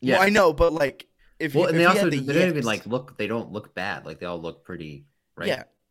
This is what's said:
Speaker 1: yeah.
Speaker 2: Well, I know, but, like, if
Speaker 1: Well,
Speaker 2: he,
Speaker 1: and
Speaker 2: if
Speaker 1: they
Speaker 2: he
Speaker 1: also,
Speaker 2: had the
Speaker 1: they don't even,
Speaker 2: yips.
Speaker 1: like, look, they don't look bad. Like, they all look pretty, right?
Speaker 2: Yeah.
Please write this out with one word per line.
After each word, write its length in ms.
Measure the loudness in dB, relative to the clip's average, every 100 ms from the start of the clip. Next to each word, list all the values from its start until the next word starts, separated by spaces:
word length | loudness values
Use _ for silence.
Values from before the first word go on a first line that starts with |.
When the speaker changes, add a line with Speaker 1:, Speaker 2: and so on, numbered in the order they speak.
Speaker 1:
yeah. 140 | 0
Speaker 2:
Well, 80 | 4
I 80 | 4
know, 220 | 6 4
but, 180 | 4 2
like, 340 | 2 -2 -4 -20 _ _ -8
if 160 | -2
Speaker 1:
Well, 100 | 0
Speaker 2:
he, 40 | 2
Speaker 1:
and 80 | 4
Speaker 2:
if 20 |
Speaker 1:
they 40 |
Speaker 2:
he 40 | 4
Speaker 1:
also, 140 | 4
Speaker 2:
had 80 | 2
the 80 | 0
Speaker 1:
they 120 | 0
don't 100 | 2
even, 100 | 2 0
Speaker 2:
yips. 100 | -2
Speaker 1:
like, 200 | -4 -4
look, 320 | -6 -6 -8
they 80 | -6
don't 260 | -6 -8
look 220 | -12 -12
bad. 320 | -8 -8 -8 -12
Like, 120 | -12
they 80 | -10
all 140 | -8
look 240 | -10 -14
pretty, 400 | -14 -14 -14 -16 -20 _ _ -8
right? 120 | -6
Speaker 2:
Yeah. 160 | -6 -8 _ _